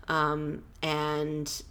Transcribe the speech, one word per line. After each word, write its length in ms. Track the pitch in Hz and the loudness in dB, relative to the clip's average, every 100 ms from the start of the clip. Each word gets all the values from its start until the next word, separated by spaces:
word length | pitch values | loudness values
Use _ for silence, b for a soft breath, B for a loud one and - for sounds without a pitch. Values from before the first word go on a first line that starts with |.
| - | 0
um, 560 | 160 151 151 151 151 - - | 2 4 2 -2 -4 -10 -4
and 800 | 160 151 151 151 151 151 147 - - | 0 2 2 2 0 -2 -2 -6 -10